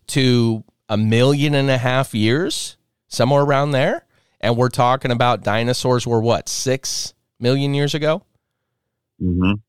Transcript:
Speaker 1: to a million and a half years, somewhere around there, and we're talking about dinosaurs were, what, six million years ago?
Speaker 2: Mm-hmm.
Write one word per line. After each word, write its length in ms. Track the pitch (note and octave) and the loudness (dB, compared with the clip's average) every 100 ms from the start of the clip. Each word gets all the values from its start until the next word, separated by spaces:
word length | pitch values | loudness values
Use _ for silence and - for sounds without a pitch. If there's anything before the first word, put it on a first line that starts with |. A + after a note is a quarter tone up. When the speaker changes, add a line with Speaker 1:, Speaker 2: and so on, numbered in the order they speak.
| - | -6
Speaker 1:
to 560 | C#3+ C3 B2 A#2 A2+ - _ - | 0 2 2 2 -2 -8 _ -6
a 80 | G#2+ | -2
million 600 | A2 A2+ C3 C#3+ D3 C#3+ | 2 4 4 2 2 0
and 160 | C#3 | 0
a 60 | B2+ | 0
half 340 | B2 B2+ C3+ | 0 -2 -2
years, 640 | A2+ G#2+ C3+ F#3 - - - _ _ _ | 0 0 0 -2 -6 -10 -14 _ _ _
somewhere 340 | - B2 C#3+ | -2 2 2
around 300 | C#3+ C#3 C#3+ | 2 0 0
there, 340 | C#3 D#3 E4 - _ _ _ | 0 0 -2 -8 _ _ _
and 160 | A2 A#2 | -2 0
we're 120 | B2 | 0
talking 400 | - B2 C3 C3 | 2 2 2 -2
about 340 | A#2+ B2 A2 | 0 0 0
dinosaurs 600 | G#2 G#2+ A#2 B2 B2+ B2 A#2+ | 0 -2 0 -2 0 0 0
were, 160 | A#2 | 0
what, 260 | A2+ G#2+ - | 2 0 -2
six 680 | - - C3 - - - - _ _ | -6 -4 -4 -4 -8 -10 -14 _ _
million 340 | A#2+ C#3 C#3 | -2 0 0
years 220 | C#3+ C#3+ D3+ | 0 -2 -2
ago? 260 | D3+ E3+ - _ _ _ _ _ _ _ _ _ | -2 -4 -6 _ _ _ _ _ _ _ _ _
Speaker 2:
Mm-hmm. 340 | F#2 F2 F#2 G#2 | -2 0 0 -2